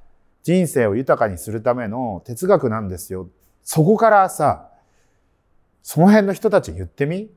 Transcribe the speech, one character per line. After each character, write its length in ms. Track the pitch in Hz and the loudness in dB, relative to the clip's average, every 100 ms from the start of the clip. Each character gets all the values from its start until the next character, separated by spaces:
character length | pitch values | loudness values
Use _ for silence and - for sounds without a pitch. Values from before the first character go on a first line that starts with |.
| - _ _ _ | -20 _ _ _
人 240 | - 180 175 | 0 0 2
生 180 | 135 110 | 0 0
を 80 | |
豊 240 | 101 135 147 | 0 0 0
か 100 | 113 | 0
に 80 | 90 | -4
す 140 | - | -8
る 120 | 110 | -4
た 120 | 117 | -2
め 140 | 123 110 | -2 -4
の 340 | 117 123 90 | -6 -8 -10
哲 220 | - 120 185 | -12 -8 0
学 240 | 185 135 | 2 2
な 100 | 110 | -4
ん 80 | 101 | -6
で 80 | 90 | -10
す 160 | - | -10
よ。 160 | 92 90 _ _ _ | -12 -12 _ _ _
そ 200 | - 156 | -6 0
こ 140 | 156 214 | 2 4
か 140 | 226 | 4
ら 180 | 208 185 | 4 2
さ、 400 | - 143 87 - _ _ _ _ _ _ _ _ _ _ _ | 0 -2 -2 -8 _ _ _ _ _ _ _ _ _ _ _
そ 180 | - 151 | -8 2
の 60 | 185 | 6
辺 220 | 214 196 | 6 2
の 40 | |
人 180 | 185 220 | -2 0
た 120 | 190 | 0
ち 80 | - | -2
に 60 | 82 | -10
言 100 | 90 | -12
っ 20 | |
て 160 | - | -6
み？ 240 | 143 180 220 | -4 -4 -10